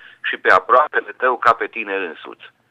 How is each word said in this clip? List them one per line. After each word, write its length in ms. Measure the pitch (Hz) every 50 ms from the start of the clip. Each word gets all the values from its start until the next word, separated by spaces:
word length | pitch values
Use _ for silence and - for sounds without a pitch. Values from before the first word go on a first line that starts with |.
| - - - _ -
și 140 | - 131
pe 160 | 117 - 117 98
aproapele 600 | 92 - - 117 127 123 - - 123 - 107 101
tău 200 | - 127 127 123
ca 160 | 113 - 120 113
pe 140 | - 107
tine 280 | 98 - 117 107 101 98
însuți. 520 | 98 95 82 76 - - 67 58 _ - - _ _ _ _